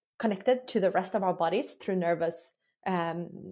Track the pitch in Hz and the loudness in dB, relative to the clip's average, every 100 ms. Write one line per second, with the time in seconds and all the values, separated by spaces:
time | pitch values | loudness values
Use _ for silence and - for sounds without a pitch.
0 | _ - 226 190 - 254 - 226 185 185 | _ -4 -2 0 2 2 2 2 2 2
1 | 185 214 190 175 165 190 294 - - 190 | 0 0 0 2 2 2 -2 -6 -2 0
2 | 170 170 165 - - - _ _ - 180 | 2 2 0 -2 -4 -8 _ _ -2 -2
3 | 170 170 175 - - | -2 -4 -8 -12 -16